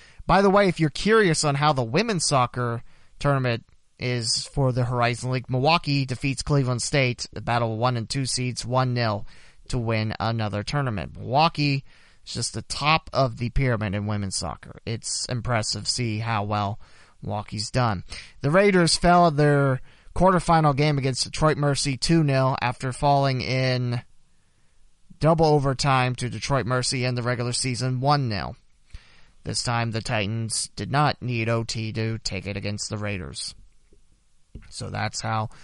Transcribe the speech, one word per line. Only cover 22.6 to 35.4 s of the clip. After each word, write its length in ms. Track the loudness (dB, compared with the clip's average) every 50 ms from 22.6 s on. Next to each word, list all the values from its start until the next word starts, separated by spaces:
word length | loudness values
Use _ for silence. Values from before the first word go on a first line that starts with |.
after 320 | -2 -2 -4 -2 -6 -6 -4
falling 480 | 0 2 4 4 4 4 2 0 -2
in 640 | -2 -2 0 0 2 2 0 0 0 -2 -2 -4 -6 -10 -20 -20 -20 _ _ _ _ _ _ _ _ _ _ _ -20 -20 _ _ _ -20 -8 0
double 260 | 2 4 4 6 4
overtime 680 | 4 4 4 2 0 -2 0 2 2 4 4 2 2 0
to 120 | -4 -6 -6
Detroit 380 | -6 -8 -4 -2 0 0 0
Mercy 380 | 0 0 0 0 -2 -2 -2 -2
in 100 | -2 -2
the 80 | -2 -2
regular 300 | -2 -2 -2 -2 -2 -2
season 480 | -2 -2 -2 -2 -2 -2 -2 -2 0
one 280 | 2 2 2 2 2 0
nil. 280 | -2 -4 -4 -6 -8 -14 _ _ _ _ _ _ -18 -18 -18 -18 -20 -20 -20 -20 _ -14 -10
This 180 | -8 -6 -4 -2
time 300 | -2 -2 -2 -2 -2 -4
the 100 | -6 -4
Titans 680 | -2 -2 -2 -2 -2 -2 -4 -4 -4 -4 -6 -6 -8 -8
did 160 | -10 -8 -2
not 320 | 0 2 2 2 0 -2 -4
need 260 | -4 -2 -2 0 0
O 140 | 0 -2 -2
T 300 | -4 -6 -6 -6 -6 -4
to 260 | -4 -4 -4 -4 -6
take 280 | -6 -8 -8 -8 -8
it 100 | -6 -8
against 340 | -6 -6 -6 -6 -6 -6 -8
the 80 | -6 -6
Raiders. 560 | -6 -6 -6 -6 -8 -10 -12 -12 -12 -14 -14 -18 -20 -20 _ -20 _ _ -20 _ _ _ _ _ _ _ _ _ _ _ _ -20 -20 -18
So 220 | -14 -12 -12 -8
that's 320 | -6 -4 -6 -4 -6 -6 -6
how 260 | -4 -2 -2